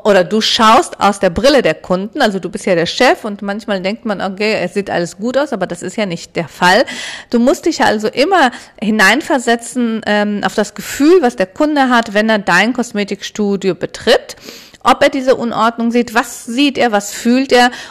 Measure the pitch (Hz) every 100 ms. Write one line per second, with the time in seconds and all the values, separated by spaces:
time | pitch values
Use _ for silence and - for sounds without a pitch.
0 | 220 196 175 214 - - 220 262 339 -
1 | 196 202 185 170 262 277 160 - - 185
2 | 202 302 277 190 175 - 220 170 175 -
3 | 254 233 214 202 202 208 214 190 185 226
4 | 226 190 190 190 214 202 180 202 202 175
5 | 170 - 233 262 302 208 175 175 185 -
6 | 202 165 - 170 156 - 180 208 - 247
7 | - - - 233 247 359 349 - 214 214
8 | 214 - 339 359 254 - - - 202 214
9 | 190 254 - 269 233 240 - 254 233 220
10 | - 208 208 208 196 - 202 - - -
11 | 294 370 247 - - - 302 285 262 240
12 | 226 202 220 214 190 175 220 247 226 208
13 | 202 196 - - 202 196 196 165 151 -
14 | 220 - - - - - - - 233 269
15 | 285 277 254 - 233 - 226 233 233 240
16 | 240 220 269 - - 240 285 247 240 202
17 | - - 233 254 262 247 247 - -